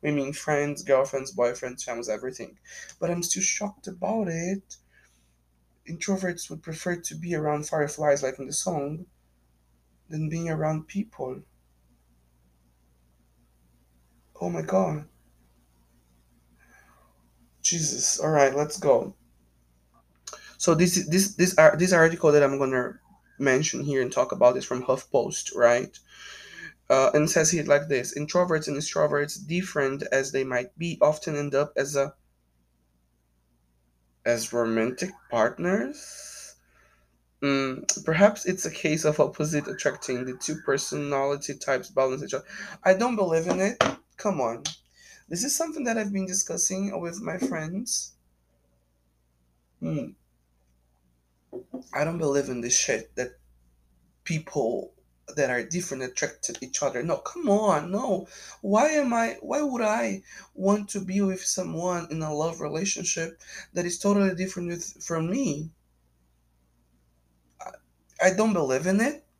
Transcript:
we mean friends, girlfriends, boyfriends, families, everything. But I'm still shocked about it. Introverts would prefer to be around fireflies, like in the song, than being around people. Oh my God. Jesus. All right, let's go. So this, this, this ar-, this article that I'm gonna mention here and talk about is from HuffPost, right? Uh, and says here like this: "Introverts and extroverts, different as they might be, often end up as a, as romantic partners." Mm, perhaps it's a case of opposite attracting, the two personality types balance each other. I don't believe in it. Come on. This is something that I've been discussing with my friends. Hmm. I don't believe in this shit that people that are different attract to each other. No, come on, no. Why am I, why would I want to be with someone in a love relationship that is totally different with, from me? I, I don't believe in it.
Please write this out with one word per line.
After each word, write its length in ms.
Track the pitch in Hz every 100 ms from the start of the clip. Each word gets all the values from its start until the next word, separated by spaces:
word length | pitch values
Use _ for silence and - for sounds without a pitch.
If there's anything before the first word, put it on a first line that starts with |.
we 100 | 151
mean 200 | 147 135
friends, 520 | 151 - 147 147 143
girlfriends, 500 | - 135 135 135 131
boyfriends, 480 | 95 120 120 127 123
families, 260 | - 117 120
everything. 480 | 107 127 127 - - - - - -
But 100 | 165
I'm 140 | 170
still 180 | 170 185
shocked 460 | - - 208 - -
about 400 | 180 180 226 190
it. 480 | 165 175 196 _ - _ _ _ _ _ _ _ _ _ _ -
Introverts 600 | 165 - 190 185 175 -
would 140 | 160
prefer 340 | - 160 185 175
to 180 | 170 156
be 180 | 175
around 320 | 160 151 147 151
fireflies, 560 | 160 143 147 151 143
like 160 | 135 131
in 80 | 135
the 60 |
song, 540 | 147 190 160 143 160 180 _ _ _ _ _ _ _ _ _ _
than 200 | 156 156
being 200 | 165 165
around 380 | 156 156 156 156
people. 560 | 196 - - 131 131 - _ _ _ _ _ _ _ _ _ _ _ _ _ _ _ _ _ _ _ _ _ _ _ _ _ _ _ _ -
Oh 100 | 87
my 120 | 82
God. 440 | 80 - 185 151 - _ _ _ _ _ _ _ _ _ _ _ _ _ _ _ _ - _ _ _ _ _ _ _ _
Jesus. 580 | - 170 151 - - -
All 100 | 151
right, 240 | 151 139
let's 240 | 139 151 -
go. 380 | 147 135 - - _ _ _ _ _ _ _ _ _ _ - - - -
So 160 | -
this, 340 | 160 180 180 151
this, 260 | 175 190
this 240 | - 175 -
ar-, 180 | 156 151
this 160 | 180
article 380 | 180 165 170 160
that 120 | 147
I'm 160 | 143 139
gonna 420 | 135 131 123 - _ _ _ -
mention 440 | 139 131 156 123
here 160 | 143 139
and 100 | 123
talk 220 | 131 -
about 240 | - 123 131
is 80 |
from 180 | - 127
HuffPost, 720 | 127 131 - 131 113 - -
right? 440 | - 120 120 - - _ - - - - - - - _
Uh, 220 | 135 135
and 140 | 151 156
says 220 | 170 156
here 140 | 170
like 240 | 147 143 156
this: 280 | 135 - 143
"Introverts 520 | 147 180 180 160 156
and 80 | 143
extroverts, 680 | 151 165 151 143 147 -
different 600 | 147 175 185 151 135 139 139
as 200 | 135 135
they 120 | 135
might 320 | 131 123 127 -
be, 180 | 170 -
often 340 | 151 151 - 147
end 180 | 143
up 180 | 139 147 -
as 200 | 139 147
a, 180 | 139 - _ _ _ _ _ _ _ _ _ _ _ _ _ _ _ _ _ _ _ _
as 280 | 113 117 107
romantic 580 | 120 113 113 113 127 185 - _
partners." 1300 | 117 113 - 175 196 254 294 - - - - - - _ _ _ _ _ _ _ _
Mm, 600 | 139 139 135 131 - -
perhaps 420 | - 160 202 208 -
it's 180 | 185
a 60 | 160
case 340 | - 160 156
of 140 | 156 151
opposite 480 | 147 - 156 151 -
attracting, 580 | - 143 127 - 123
the 100 | 127
two 220 | 127 - 151
personality 880 | - 139 - 147 143 139 139 143 -
types 360 | 139 - 131 123
balance 320 | - 131 131
each 120 | 139
other. 100 | 131 - - - -
I 100 | 185
don't 220 | 185 240 226
believe 320 | 185 170 175
in 120 | 180
it. 220 | 196 240 - 277 _ -
Come 240 | 214 156
on. 220 | 120 117 143 - _ _ - - _
This 140 | 175
is 120 | 262
something 300 | - 330 311
that 140 | 240 226
I've 140 | 208
been 120 | 196
discussing 760 | 185 180 - 175 185 190 196 165
with 200 | 170 175
my 160 | 170 180
friends. 760 | - 170 156 185 247 - - _ _ _ _ _ _ _ _ _ _ _ _ _ _ _ _ _
Hmm. 300 | 80 151 123 - _ _ _ _ _ _ _ _ _ _ _ _ _ - - 262 -
I 120 | 127
don't 140 | 151 170
believe 300 | 156 139 139
in 120 | 123
this 180 | 120 -
shit 360 | - 110 - -
that 160 | 123 - _ _ _ _ _ _ _ _
people 680 | - 160 - - 117 - - _ _ _ -
that 160 | - 131
are 140 | 123
different 400 | 113 170 175 135
attract 400 | 127 - - -
to 100 | - -
each 180 | 127 -
other. 200 | 139 123
No, 140 | 165 151
come 320 | - 349 294
on, 420 | 202 214 156 160
no. 380 | 196 262 190 - - - -
Why 280 | 202 208 294
am 220 | 302 262
I, 240 | 233 226 -
why 200 | - 294
would 200 | 294 240
I 400 | 220 220 226 190 - - -
want 340 | - 190 208 202
to 100 | 202
be 200 | 180 196
with 240 | 196 185
someone 600 | - - 180 165 180 175 165
in 120 | 160
a 100 | 156
love 280 | 151 160 165
relationship 800 | 151 151 196 - 170 - 165 - - - -
that 140 | 175 175
is 120 | 175
totally 360 | 202 202 196
different 340 | 180 190 185 175
with, 340 | 170 - -
from 280 | - 165 165
me? 400 | 233 254 143 160 _ _ _ _ _ _ _ _ _ _ _ _ _ _ _ _ _ _ _
I, 100 | - - _ _ _ -
I 120 | 180
don't 180 | 185 220
believe 340 | 185 139 131 170
in 140 | 196
it. 240 | 247 294 _